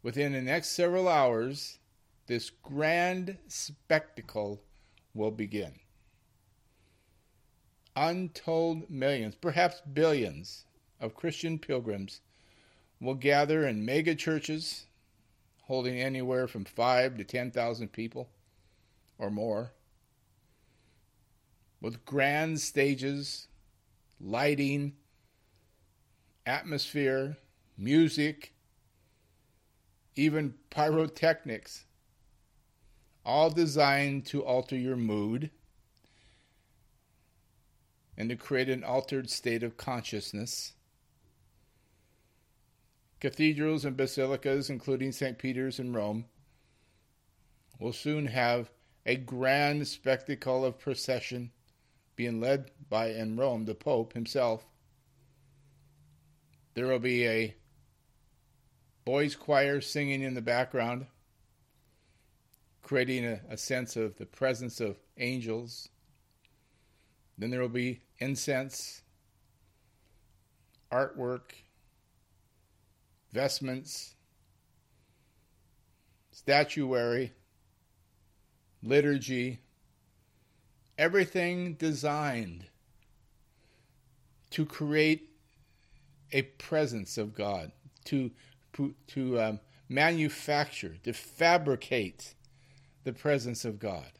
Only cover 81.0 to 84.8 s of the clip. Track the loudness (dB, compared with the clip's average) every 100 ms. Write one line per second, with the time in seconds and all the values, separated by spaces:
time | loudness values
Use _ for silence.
81 | 4 4 4 2 0 -2 -4 -2 -2 0
82 | 0 0 0 -2 -4 -10 -16 _ _ _
83 | _ _ _ _ _ _ _ _ _ _
84 | _ _ _ _ _ -4 -4 -2